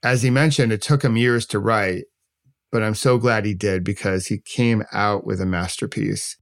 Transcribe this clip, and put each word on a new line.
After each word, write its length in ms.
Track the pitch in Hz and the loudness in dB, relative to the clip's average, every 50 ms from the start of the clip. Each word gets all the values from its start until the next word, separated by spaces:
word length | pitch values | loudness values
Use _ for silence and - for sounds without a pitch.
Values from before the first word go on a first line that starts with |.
| - | 2
As 200 | 120 127 123 113 | 2 2 2 2
he 80 | 131 | 2
mentioned, 420 | 123 135 147 160 143 - 135 117 110 | 4 4 4 4 4 2 2 2 2
it 100 | 107 - | -2 0
took 220 | - 147 143 143 | 0 0 2 2
him 120 | 135 113 | 2 2
years 300 | 113 120 123 120 120 113 | 2 2 2 2 0 0
to 140 | - - 104 | -2 -4 -2
write, 440 | 95 110 113 110 101 95 92 92 - _ _ _ _ _ _ _ _ _ _ _ _ _ - | 0 2 0 2 2 0 -2 -4 -8 _ _ _ _ _ _ _ _ _ _ _ _ _ -2
but 100 | 117 110 | 0 0
I'm 140 | 107 107 | 0 -2
so 220 | - - 135 127 120 | 0 2 2 2 4
glad 260 | 113 123 117 110 101 | 4 2 0 2 0
he 100 | 107 104 | -2 -4
did, 300 | 92 104 104 95 92 87 | -2 -2 0 0 0 -2
because 420 | 101 101 - - 101 95 95 92 | -4 -6 -2 -2 -2 -2 -2 -2
he 120 | - 110 104 | -4 -6 -8
came 440 | _ - - - 123 117 117 107 104 - - | _ -10 -4 0 2 2 2 0 -2 -4 -4
out 320 | 107 104 104 104 101 - | 0 0 0 0 0 -2
with 160 | 107 110 92 | -4 -4 -2
a 60 | 95 | -2
masterpiece. 880 | 92 90 87 90 92 - - - - - - - 98 98 98 - - - _ | -2 -2 -2 -2 -4 -6 -8 -8 -8 -6 -4 -4 -4 -4 -6 -8 -10 -12 _